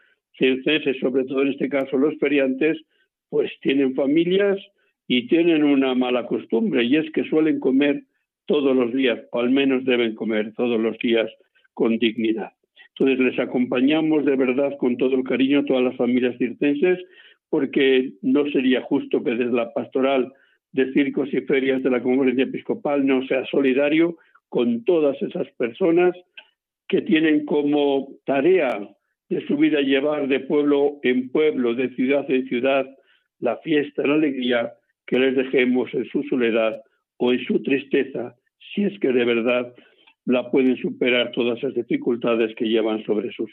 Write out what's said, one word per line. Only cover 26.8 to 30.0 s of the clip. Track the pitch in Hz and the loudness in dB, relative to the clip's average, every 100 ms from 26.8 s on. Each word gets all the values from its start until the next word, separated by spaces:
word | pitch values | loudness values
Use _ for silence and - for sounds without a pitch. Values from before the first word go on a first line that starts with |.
| - | -4
que | 175 | -4
tienen | 131 156 160 151 147 | 2 2 4 0 0
como | 151 147 147 143 139 127 - - | -2 0 0 2 0 -4 -12 -4
tarea | 139 151 185 135 104 101 _ _ _ _ | 0 2 2 2 -4 -10 _ _ _ _
de | 165 - | -8 -4
su | 147 | 0
vida | 156 151 | 2 2
llevar | 135 135 | 2 2